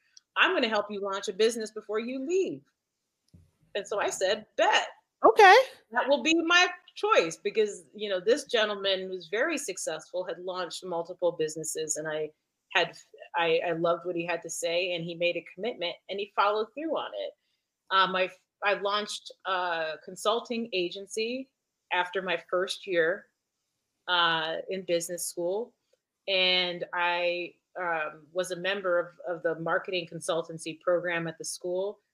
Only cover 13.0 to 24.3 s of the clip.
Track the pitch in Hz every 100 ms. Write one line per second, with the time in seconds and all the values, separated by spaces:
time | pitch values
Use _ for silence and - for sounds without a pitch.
13 | - - - 170 165 165 175 165 170 170
14 | 180 170 170 170 165 - 170 170 180 175
15 | 170 165 175 170 - - 214 240 175 -
16 | - 196 208 - 202 214 220 - 320 208
17 | 117 104 95 - _ _ _ _ - 190
18 | 185 185 185 - _ _ 208 185 196 208
19 | 208 - - - 185 185 180 165 160 151
20 | - 185 208 233 240 226 233 190 175 196
21 | 196 220 226 254 262 _ _ _ - 180
22 | 180 196 185 170 - 180 196 - 202 170
23 | 160 208 - _ _ _ _ _ _ _
24 | - 175 170